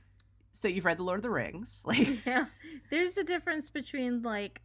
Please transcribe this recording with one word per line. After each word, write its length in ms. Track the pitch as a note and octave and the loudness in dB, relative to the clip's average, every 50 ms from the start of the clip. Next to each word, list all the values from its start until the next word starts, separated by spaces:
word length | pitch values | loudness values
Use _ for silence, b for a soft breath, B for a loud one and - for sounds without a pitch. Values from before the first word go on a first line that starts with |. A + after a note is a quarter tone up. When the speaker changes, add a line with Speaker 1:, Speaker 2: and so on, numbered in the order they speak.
| b b b b - - - - - _ | b b b b -20 -20 -20 -20 -20 _
Speaker 1:
"So 160 | - - - G3+ | -6 -2 0 0
you've 160 | F3+ F#3+ E3 | 2 2 4
read 140 | F3+ E3 F3 | 2 2 2
The 40 | |
Lord 160 | F3+ F3+ F3+ G#3 | 2 0 0 0
of 40 | G#3+ | 0
the 60 | B3 | 0
Rings?" 520 | G3 C3+ G#2+ D#2 - E3+ A#3 - - - | 2 0 0 -2 -4 -8 -10 -12 -12 -6
<laughs> 40 | - | -2
Like 380 | - A3+ C4+ - C4+ C4+ G#3+ - | 2 4 6 6 4 4 0 0
Speaker 2:
Yeah. 200 | B3+ B3+ B3+ C#4+ - B B B D#4+ D#4+ C4 - - | 0 2 2 0 -2 B B B -14 -14 -14 -6 -2
There's 260 | D4 D#4+ F4+ F4+ F#4 | 2 2 2 2 2
a 80 | G4+ F4 | 0 -2
difference 460 | F4 F4+ E4+ - F4+ D#4+ D#4 C#4+ - | 0 -2 -2 0 -2 -2 -2 -4 -4
between, 520 | - D4+ B3 - - C#4 B3+ B3 B3 A#3+ | -6 -8 -6 -4 -4 -2 0 0 0 0
like, 380 | A#3 A#3 G#3+ G#3 G3+ G3 - - | -2 -2 -2 -2 -4 -6 -8 -14